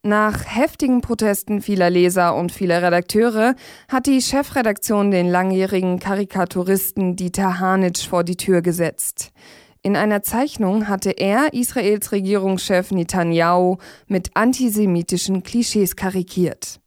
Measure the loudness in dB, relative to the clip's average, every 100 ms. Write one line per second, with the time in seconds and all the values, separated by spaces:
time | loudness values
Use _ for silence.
0 | 2 2 2 -2 -4 -2 -2 0 0 0
1 | 0 0 0 0 -2 -4 -2 2 4 4
2 | 4 4 2 2 -4 -2 0 2 2 0
3 | 2 2 2 2 0 0 -8 -20 -4 -2
4 | 2 0 2 -2 -2 -2 0 -2 0 2
5 | 2 2 2 2 2 0 0 0 0 -2
6 | -2 -4 -2 -2 -2 -2 0 0 -2 -2
7 | -2 -2 -4 -2 -2 0 0 2 2 -2
8 | -2 -2 -2 -4 0 2 2 -2 -4 -4
9 | -10 -8 -16 _ -20 -20 _ _ -2 0
10 | 2 0 -2 -2 -2 -2 0 0 0 -2
11 | -2 -2 0 2 0 -2 -4 -2 0 0
12 | -2 -4 0 0 0 -2 0 0 0 -2
13 | -2 0 0 2 4 4 2 0 -8 -20
14 | _ -4 -2 0 2 2 0 2 2 0
15 | -2 -4 -2 -4 -2 -2 0 0 0 -2
16 | -4 -4 -4 -2 -2 -2 -14 -16